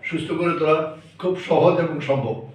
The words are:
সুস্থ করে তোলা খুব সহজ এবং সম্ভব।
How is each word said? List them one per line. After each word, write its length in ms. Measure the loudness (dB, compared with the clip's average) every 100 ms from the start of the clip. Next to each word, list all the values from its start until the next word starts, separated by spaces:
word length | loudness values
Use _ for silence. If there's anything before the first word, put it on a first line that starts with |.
| -6
সুস্থ 200 | -8 -6 -2
করে 120 | -2 0
তোলা 180 | 2 2 0 -8 -20 -6
খুব 140 | -4 -4 0
সহজ 260 | 4 6 4
এবং 120 | 0 -4 0
সম্ভব। 280 | 0 0 -6 -10